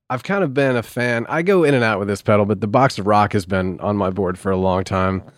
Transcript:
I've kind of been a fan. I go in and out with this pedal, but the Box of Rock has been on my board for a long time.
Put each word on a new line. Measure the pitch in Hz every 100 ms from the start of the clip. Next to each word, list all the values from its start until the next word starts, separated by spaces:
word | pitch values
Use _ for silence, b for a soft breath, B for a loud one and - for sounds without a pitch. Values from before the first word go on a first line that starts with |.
| -
I've | 123
kind | - 196
of | 165
been | 131 139 120
a |
fan. | - 127 123 117 -
I | 151
go | 175 190
in | 156
and | 131
out | 113 101
with | 101
this | 98
pedal, | - 104
but | 101 98
the | 107
Box | 120 - -
of | 98
Rock | 104 101
has | 104 87
been | 95 92 85
on | 98 104
my | 95
board | 95 92 90
for | 101
a | 95
long | 92 92
time. | 92 95 92 95 -